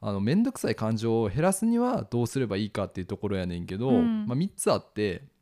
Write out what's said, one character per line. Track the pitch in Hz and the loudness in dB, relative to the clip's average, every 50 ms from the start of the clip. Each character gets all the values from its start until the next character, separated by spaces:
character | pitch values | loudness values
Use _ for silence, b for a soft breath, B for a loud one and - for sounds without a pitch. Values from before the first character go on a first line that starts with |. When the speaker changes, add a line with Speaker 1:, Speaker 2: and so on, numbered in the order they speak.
Speaker 1:
あ | 110 107 | -6 -4
の、 | 101 98 | -2 0
め | 101 117 160 | 2 4 4
ん | 214 | 4
ど | 240 269 | 2 2
く | - | 0
さ | - - - | -2 -2 -2
い | - | 0
感 | - 110 110 113 | 0 0 0 0
情 | 107 113 113 113 113 | 0 0 2 2 2
を | 110 98 | 2 0
減 | 95 143 165 | 0 2 2
ら | 190 190 | 2 2
す | - 220 | 2 0
に | 226 233 | 0 2
は | 233 247 247 262 180 110 - | 2 2 0 0 -2 -4 -2
ど | 123 120 120 | -2 0 0
う | |
す | - - 135 | 0 -2 -2
れ | 127 | -2
ば | 104 98 | -2 0
い | 98 107 | -2 -2
い | 101 | -2
か | - 107 95 | -2 -2 -4
っ | 87 | -4
て | - 95 | -4 -6
い | 90 | -6
う | |
と | - 101 | -6 -6
こ | - 107 | -4 -4
ろ | 98 98 | -2 -2
や | 95 90 | -2 -2
ね | 90 87 87 | -2 -4 -4
ん | 85 | -6
け | 87 92 | -6 -4
ど、 | 101 123 135 | -2 0 2
Speaker 2:
う | 247 247 | 4 4
ん。 | 240 233 220 214 - | 4 2 0 -2 -2
Speaker 1:
ま | 107 123 | -2 -2
あ、 | |
三 | 143 185 208 | 0 -2 -2
つ | - - - 214 | -4 -2 0 0
あ | 123 | 0
っ | - - - - | 0 -2 -4 -4
て、 | 107 104 98 87 - - - _ _ | -2 0 0 -2 -4 -8 -16 _ _